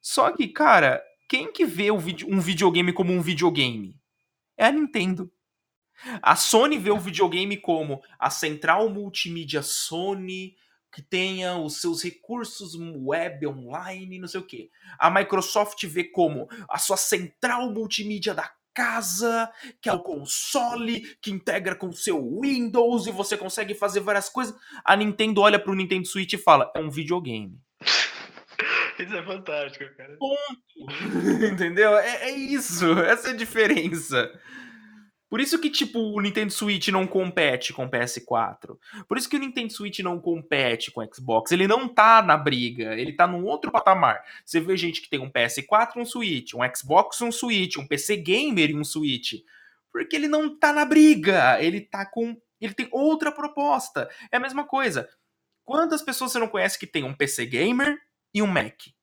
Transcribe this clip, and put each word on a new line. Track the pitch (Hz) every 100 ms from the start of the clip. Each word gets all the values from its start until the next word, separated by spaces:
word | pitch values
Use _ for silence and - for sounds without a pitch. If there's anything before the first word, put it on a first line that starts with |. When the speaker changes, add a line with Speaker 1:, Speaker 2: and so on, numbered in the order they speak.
Speaker 1:
Só | - - 262
que, | 339 240
cara, | - 302 208 139 127 - _ _
quem | 262 320
que | - 311
vê | 165 202
o | 214
vide-, | 165 175 -
um | 196
videogame | 170 175 196 170 180
como | 175 180
um | 185
videogame? | 165 160 175 147 131 113 98 - _ _ _ _ _ -
É | 220
a |
Nintendo. | 285 302 226 185 185 180 _ _ _ _ _ _ _ 254 226
A | - 165
Sony | - 220 285 294
vê | 190
o | 208
videogame | 180 165 180 170 196 202
como | - 165 151 135 _ _
a | 131
central | - 160 151 160 180 226
multimídia | 202 202 190 175 170 151 147
Sony, | 139 - - 165 190 196 185 185 185 _ _ _ _
que | -
tenha | 143 185 185 185 180 180
os | 151 151
seus | 175 165
recursos | 180 - - 240 226 - 196 165
web | 165 156 131 160 175 147 147
online, | 135 120 151 180 190 185 185
não | 175
sei | 190
o | 185
quê. | 120 101 _ - -
A | 160
Microsoft | 190 196 190 185 214 208 - 185
vê | 156 170
como | - 165 143 120 - 196
a | -
sua | - 190
central | - 190 180 _ 247 240 254
multimídia | 214 214 - 208 208 214
da | 170 - _ _
casa, | - 240 226 190 180 226 226 226 - 269 -
que | -
é |
o | 349
console, | 359 302 277 - - 277 240 240 226 233 - -
que | -
integra | 196 - 196 185 180
com | 185
o |
seu | 165 - 165 123 165
Windows | 277 262 233 240 240 240 196
e |
você | 190 196 208
consegue | 185 - 202 208
fazer | 202 196
várias | 196 202 196
coisas. | 247 247 - - -
A | - 208
Nintendo | 214 208 220 202
olha | 202 202
pro | 202 190
Nintendo | 185 190 180
Switch | 196 185
e | 196
fala, | - 147 127 -
"É |
um | 156
videogame." | 143 151 180 147 113 101 90 _ _
Speaker 2:
<laughs> | - - - - - - - - - - - -
Isso | 180 202
é |
fantástico, | 165 190 190 151 139 - 139 _
cara. | 135 147
Speaker 1:
Ponto. | 269 277 285 254 _ 320 -
<laughs> | - - - 170 - 214
Entendeu? | 185 170 175 214 208
É, | 202 240 254
é |
isso. | 277 269 277 - 175 175 180
Essa | 175 226 262
é |
a | 233
diferença. | 226 220 214 202 165 165 - 131 113 - - - - - - - _ _ _
Por | 226
isso | 277 330
que, | 311
tipo, | 294 240 240
o | 220 208
Nintendo | 202 202 214
Switch | - 208 196 -
não | 190 185
compete | 190 185 180 151 127 -
com | - 127
o |
P | 123
S | 120 - -
quatro. | 120 104 92 - - - 214 190
Por | 240
isso | 254
que | 285
o |
Nintendo | 269 247 226
Switch | - 202 190
não | 180 175
compete | 175 165 - 143 127 117 -
com | -
o | 110 -
Xbox. | 127 113 113
Ele | 180 196
não | 233 262
tá | 247 214 226
na | 185 151
briga. | 143 127 120 120 110 110
Ele | 127
tá | 143 180
num | 175 190
outro | 294 -
patamar. | 220 - 190 139 107 - -
Você | - 165
vê | 165 190
gente | 170 156
que | -
tem | 143
um | 135
P | 123
S | 117 -
quatro | - 214 226 240
e |
um | 240
Switch, | 240 220 143 - 120
um | 123 -
Xbox | 131 170 196 -
e |
um | 233
Switch, | 233 247 214 180 151
um | 139
P | 139
C | - 208
gamer | 165 202 294 202 151
e | 147
um |
Switch. | 151 160 151 123 - 110 _ _ _ _ _
Porque | - - 311
ele | 302
não | 302 302 302
tá | 302
na | 294
briga. | 294 311 302 254 185 190 127 117
Ele | 160 196
tá | 202 202 196
com, | - 233 233 _ _
ele | 214
tem | 196 240
outra | 254 294 311 311
proposta. | 294 294 294 294 262 - - - - -
É | 247
a |
mesma | 262 269 285
coisa. | 269 254 143 107 _ _ _ _ _
Quantas | - 285 330 311
pessoas | 311 254 254
você | 240
não | 226
conhece | 202 190 -
que | 190
tem | 160
um | 131
P | 139 139
C | - 120
gamer | 123 185 247 285 294 _ _ _
e | 202
um | 208
Mac? | 170 113 _ - _